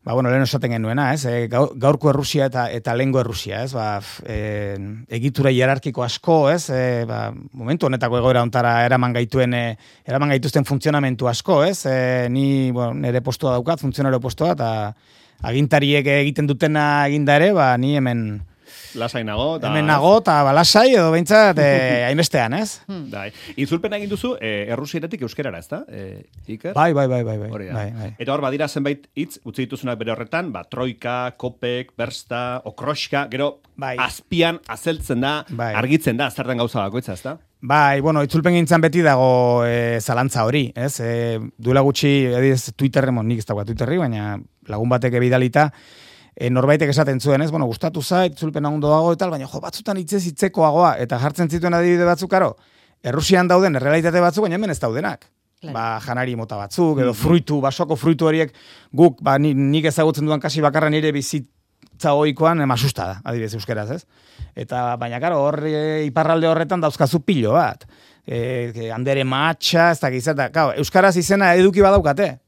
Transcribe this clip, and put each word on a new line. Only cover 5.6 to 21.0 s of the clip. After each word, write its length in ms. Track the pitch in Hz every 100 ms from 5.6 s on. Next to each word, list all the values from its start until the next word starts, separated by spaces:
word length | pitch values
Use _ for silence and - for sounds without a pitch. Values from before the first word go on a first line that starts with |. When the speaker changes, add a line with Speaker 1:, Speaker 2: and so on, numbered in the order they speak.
| 131 135 147 120
Speaker 1:
asko, 360 | 120 - - 160 139
ez? 220 | 170 156
Eh, 340 | 131 127 120 117
ba, 200 | 113 110 110 -
momentu 340 | 131 117 160 139
honetako 300 | 127 123 123
egoera 240 | 123 123
hontara 380 | 120 123 120 117 120
eraman 260 | 127 123
gaituen, 400 | 120 120 131 127
eh, 240 | 120 117 113 - _ -
eraman 240 | 131 147
gaituzten 340 | 135 127 151
funtzionamentu 640 | 127 139 151 147 135 120 123
asko, 360 | 117 - 156
ez? 200 | 165 190
Eh, 440 | 135 131 127 127 123
ni, 400 | 131 139 135 131
bueno, 240 | 123 120
nere 260 | 135 131 123
postua 320 | 131 123 139
daukat, 280 | 123 123 165
funtzionario 400 | 139 123 139 131
postua, 320 | 123 - 165
eta 420 | 160 117 110 104 - _ _ _ _
agintariek 640 | 113 127 143 147 143 147 139
egiten 400 | 143 143 147 147
dutena 600 | 131 156 151 147 147 143
eginda 280 | 147 143 147
ere, 160 | 180
ba, 220 | 190 135 123
ni 200 | 135 147
hemen 500 | 131 117 110 104 87 _ _ - -
Speaker 2:
Lasai 320 | 117 120 127
nago, 320 | 110 107 143
eta 140 | 160 110
Speaker 1:
hemen 160 | 156 151
nago, 300 | 147 160 214
eta, 220 | 226 147
ba, 80 | 139
lasai, 360 | 143 170 208 254
edo 160 | 240